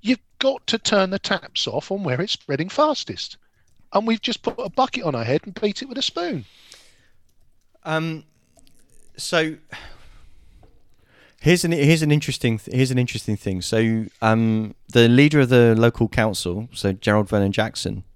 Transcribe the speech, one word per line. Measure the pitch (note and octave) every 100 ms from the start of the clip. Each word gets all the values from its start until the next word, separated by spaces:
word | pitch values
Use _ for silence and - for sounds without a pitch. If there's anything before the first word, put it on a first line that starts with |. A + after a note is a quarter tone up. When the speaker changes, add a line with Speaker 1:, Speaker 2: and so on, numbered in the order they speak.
Speaker 1:
you've | G#3+ B3+ _ _
got | C4+ C4+ -
to | A3+
turn | - G#3 F#3+
the | F#3+
taps | - G3 - - -
off | A2+ -
on | G3
where | F#3 B2
it's | G3
spreading | - - C#3 F3
fastest. | - D4+ C#4+ - - - - _ _ _ _ _
And | G3 A3+
we've | A3+
just | - A#3
put | - -
a | B3
bucket | - C4 -
on | F#3 C3
our |
head | A2+ D3
and | - F3+
beat | G#3 G3+
it | C4+
with | B3
a |
spoon. | C4 - F4 F#3+ G#2 _ _ - _ _ _ _ _ _ _ _ _ _
Speaker 2:
Um, | - D#3+ E3 D#3+ - _ _ _ - - _ - - -
so | - F3 D#3+ D#3 _ - - - - - - - - - - _ _ _ _ _ _ _
here's | D3 F3
an, | E3+
here's | E3 C#3+ D#3+
an | D3+
interesting | D3 - B2+ A#2+ A2
th-, | - B2+
here's | C3
an | B2+
interesting | B2 A2 - G#2
thing. | - F#2
So, | F2 A2+ A2+ A2+ A2 _
um, | A2+ A2+ A2+ A2 G#2+ - -
the | A#2+ A#2
leader | B2 D3 D3+
of | B2+
the | B2 A#2 A2+
local | A#2 - A2+
council, | - A2 F#2+ F2+ F2+ A#2
so | - G2
Gerald | F#2+ - G#2 G2+
Vernon | G#2+ G2
Jackson | G2 A2 - F2+ G2+ -